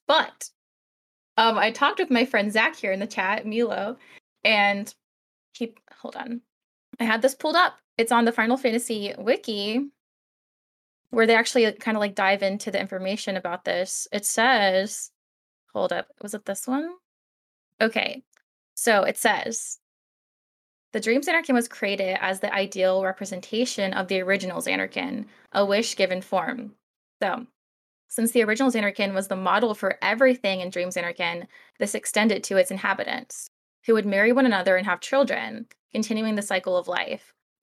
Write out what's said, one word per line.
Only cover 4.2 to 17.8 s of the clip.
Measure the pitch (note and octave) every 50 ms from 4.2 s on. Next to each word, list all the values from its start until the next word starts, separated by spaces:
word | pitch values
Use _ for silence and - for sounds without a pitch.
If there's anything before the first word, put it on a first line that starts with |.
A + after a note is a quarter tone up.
| _ _ _ _ -
and | G#3+ A3 G#3 G3+ G3+ G3+ G3+ G#3 - - _ _ _ _ _ _ _ _ _ _ _ -
he, | - A#3 A3+ A#3 _ _ _ - -
hold | - - -
on. | - - - A#3+ A#3+ - _ _ _ _ _ _ _ _ _ - -
I | A#3
had | A3+ A3 A3+
this | G#3+ C4+ C#4
pulled | - - D#4 D#4 E4+
up. | F4+ - - - _ _ _ -
It's | A3+ A#3
on | B3 A#3 A#3
the | A3+
Final | A#3 - A3 A3+ B3 C4+
Fantasy | - A#3+ A3 A#3+ A#3+ - A3+ G#3+ G3+ G3+ - -
wiki | G3 G#3+ C4+ - - - G#3+ G3+ G3 G#3 A3 C4 C#4+ C#4+ - _ _ _ _ _ _ _ _ _ _ _ _ _ _ _ _ _ _ _ _ _ _ _
where | - A3+ A3+ A3
they | A3+
actually | A3 A#3 - - B3+ A3+ G#3+ G#3
kinda, | - - A#3 A3 G#3+
like, | G#3 G#3 G3
dive | - G3 F#3+ G3+ G3 G3
into | G3 G3 G#3 - G#3+
the | G3+ F#3+
information | F#3+ F#3+ G3 F#3 F#3 F#3+ G3+ A3 - G#3+ F#3+
about | F#3 - F3 F3 F#3 -
this. | - F3 F3 F#3 F#3+ - - - - -
It | G#3 G3+
says, | - - A#3 A3+ B3+ C4 A3 G3+ F#3+ F#3 F#3+ G3 G#3+ - - - - _ _ _ _ _ _ _ _ _ _ _ _ -
hold | G#3+ F#3 F3+
up, | F3 F3 - - _ _
was | - G#3 A3
it | G#3 -
this | - G3 - - B3+
one? | B3+ C#4+ D#4 E4+ F4+ F#4 _ _ _ _ _ _ _ _ _ _ _ _ _ _ _ -